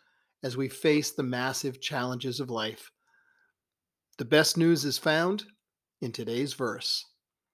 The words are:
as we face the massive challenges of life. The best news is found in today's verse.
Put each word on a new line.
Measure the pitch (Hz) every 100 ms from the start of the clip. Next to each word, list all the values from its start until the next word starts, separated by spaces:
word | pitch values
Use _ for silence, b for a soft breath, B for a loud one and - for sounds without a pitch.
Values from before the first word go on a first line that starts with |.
| _ _ _ _
as | 135 127
we | 135
face | - 160 151 147
the | -
massive | 131 123 131 127 139 131
challenges | - 139 123 123 131 127
of | 131
life. | 113 110 110 - _ _ _ _ _ _ _ _ _ _ _ _ -
The |
best | 120 151 156 175
news | 165 165
is | 143 127
found | 160 156 175 208 - _ _ _ _ _
in | 123
today's | 117 113 120 139
verse. | - 123 98 - - - _ _ _ _